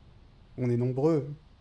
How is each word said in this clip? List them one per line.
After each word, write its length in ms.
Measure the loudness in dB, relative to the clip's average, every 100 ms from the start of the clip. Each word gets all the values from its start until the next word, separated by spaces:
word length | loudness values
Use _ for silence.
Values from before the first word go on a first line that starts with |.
| -20 -20 -20 -20 -18 -6
on 100 | -2
est 60 | 0
nombreux. 520 | 0 0 2 2 -2 -10 -18 -20